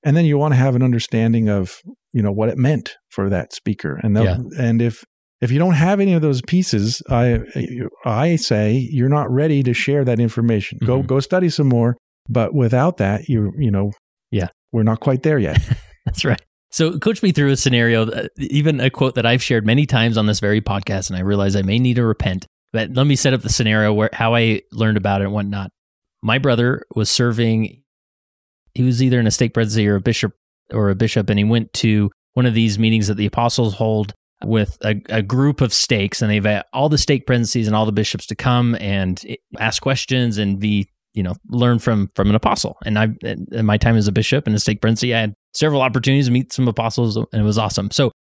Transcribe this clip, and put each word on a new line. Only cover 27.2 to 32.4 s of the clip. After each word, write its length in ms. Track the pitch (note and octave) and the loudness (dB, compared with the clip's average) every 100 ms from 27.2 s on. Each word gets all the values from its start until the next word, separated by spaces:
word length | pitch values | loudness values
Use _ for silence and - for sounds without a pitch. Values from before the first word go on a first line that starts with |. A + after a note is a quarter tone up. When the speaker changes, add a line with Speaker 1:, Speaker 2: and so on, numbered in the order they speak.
| A#2+ A2+ A2+ A2 A2 - _ _ _ _ _ _ _ _ _ | 0 0 0 0 -2 -8 _ _ _ _ _ _ _ _ _
Speaker 2:
he 80 | - | -2
was 200 | B2+ A#2+ | 0 2
either 180 | C3 B2 | 2 4
in 60 | A2 | 2
a 40 | |
stake 240 | - B2 | 0 -4
presidency 320 | - A2 G#2+ G#2 | -2 -2 0 2
or 80 | G2+ | 2
a 40 | |
bishop, 320 | A#2 A2+ G#2 - _ _ _ | 0 -2 -4 -8 _ _ _
or 180 | A2 G2+ | -2 -2
a 40 | F#2+ | 0
bishop, 340 | A2+ B2 G2+ | 0 0 0
and 80 | G2+ | 0
he 60 | |
went 280 | G#2 A#2 A2 | 2 0 -2
to 360 | - A2+ G#2+ G2+ - _ | -2 0 2 0 -4 _
one 100 | - | 0